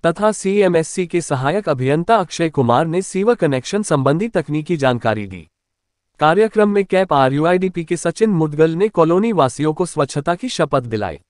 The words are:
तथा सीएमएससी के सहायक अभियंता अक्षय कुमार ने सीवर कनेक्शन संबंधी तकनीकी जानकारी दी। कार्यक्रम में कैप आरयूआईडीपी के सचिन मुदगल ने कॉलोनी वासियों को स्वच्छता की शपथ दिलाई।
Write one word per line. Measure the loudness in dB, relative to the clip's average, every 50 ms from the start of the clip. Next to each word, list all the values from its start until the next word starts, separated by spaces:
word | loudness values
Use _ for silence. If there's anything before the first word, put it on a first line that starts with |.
| 0
तथा | -2 -2 2 0 0
सीएमएससी | 0 0 -2 0 2 4 4 4 4 2 0 -2 -4 -6 -6
के | -2 -2 -4
सहायक | -2 -2 -4 -2 -2 -2 -2 -2 -2 -2
अभियंता | -2 -2 0 0 0 0 2 2 2
अक्षय | 2 2 -4 -4 -4 -4 -2
कुमार | 0 0 2 2 2 2 2
ने | 0 -2 -4
सीवर | -4 -4 -4 0 0 0 0
कनेक्शन | 2 0 0 0 -2 -4 -4 -4 -4 -2
संबंधी | 0 -2 0 2 0 0 0 -2
तकनीकी | -2 -4 -4 -4 -2 -6 -6 -2 -4 -4
जानकारी | 0 0 0 0 0 -2 -2 -2 -2 -6
दी। | -10 -12 -16 -16 _ _ _ _ _ _ _ _ _ _ _ _ _ _ _
कार्यक्रम | 2 2 4 4 2 2 2 2 2 2
में | 2 0 0
कैप | 0 0 0 0 2 2
आरयूआईडीपी | 2 2 2 2 2 2 2 2 2 0 -2 -4 -6 -4
के | -4 -6
सचिन | -4 -2 -6 0 0 0 2
मुदगल | 2 2 0 0 2 2 2 2
ने | 4 0 -2 0
कॉलोनी | _ 2 2 4 4 2 2 2
वासियों | 2 2 2 0 0 -2 -2 -2 0
को | -2 -4
स्वच्छता | -4 -2 -4 -4 -2 -4 -6 -2 -2 -4
की | -4 -6 -8
शपथ | -2 -2 -2 0 0 -2 -2
दिलाई। | -2 -4 -4 -4 -4 -8 -10 _ _